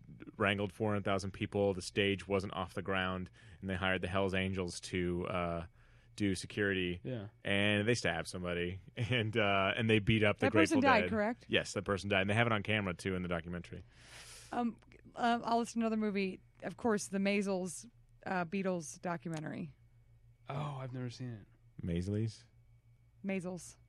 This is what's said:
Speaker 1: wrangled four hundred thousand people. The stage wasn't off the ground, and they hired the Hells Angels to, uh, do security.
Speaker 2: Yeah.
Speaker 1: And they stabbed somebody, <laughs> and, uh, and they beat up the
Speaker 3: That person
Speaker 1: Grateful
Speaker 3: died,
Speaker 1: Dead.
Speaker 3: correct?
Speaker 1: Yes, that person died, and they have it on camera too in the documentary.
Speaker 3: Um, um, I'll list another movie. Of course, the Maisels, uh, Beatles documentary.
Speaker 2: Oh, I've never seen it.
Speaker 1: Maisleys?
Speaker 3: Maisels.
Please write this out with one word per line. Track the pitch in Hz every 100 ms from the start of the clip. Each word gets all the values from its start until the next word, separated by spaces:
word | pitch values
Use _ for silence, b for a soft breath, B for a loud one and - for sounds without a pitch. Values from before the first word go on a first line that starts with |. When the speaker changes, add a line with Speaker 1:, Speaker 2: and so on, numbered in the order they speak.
| - - - -
Speaker 1:
wrangled | 101 101 101
four | - 110
hundred | 104 101
thousand | 98 98
people. | - 104 101 101
The | 92
stage | - - 101 98 90
wasn't | 98 95
off | - 90
the | -
ground, | 92 95 92 92 92 B B B
and | 95
they | 90
hired | 92 92
the | 90
Hells | 98 98
Angels | 95 95 95 90 -
to, | - 92 87 87 92
uh, | 90 87 85 85 b b b b -
do | 101
security. | 92 - - 101 95 90 87
Speaker 2:
Yeah. | 131 120 101 - -
Speaker 1:
And | 98 104 104 107
they |
stabbed | 120 90 82 82
somebody, | 95 90 87 87 95 - -
<laughs> | 113
and, | 123 110 113
uh, | 101 98 95 -
and | 110
they | 110
beat | 104 110
up | 104 104
the | -
Speaker 3:
That |
person | 107 - 302
Speaker 1:
Grateful |
Speaker 3:
died, | 269 233
Speaker 1:
Dead. | 180
Speaker 3:
correct? | 220 208 247 -
Speaker 1:
Yes, | 107 76
that | 101 92
person | 98 98
died, | 98
and | 98
they |
have | 104 117
it |
on | 107
camera | 95 107 98
too | 85 98 92
in |
the | 90
documentary. | 85 85 87 - 87 - B B B B B B
Speaker 3:
Um, | 247 240 - - - - -
um, | 240 233 226
I'll | 233
list | 226 233
another | 226 220
movie. | 214 196 190 - - -
Of | - 170
course, | 240 208 -
the | 196
Maisels, | 196 202 196 190 185 - 233 - - - -
uh, | 185 170
Beatles | 196 190 180 151 -
documentary. | 175 170 170 160 151 - 156 - - - - - - - -
Speaker 2:
Oh, | 143 147 139
I've | 131
never | 127 123
seen | 120 123
it. | 113 95 _ - - 95
Speaker 1:
Maisleys? | 85 92 104 113 - - - - - _ - _ _
Speaker 3:
Maisels. | 196 190 175 180 - -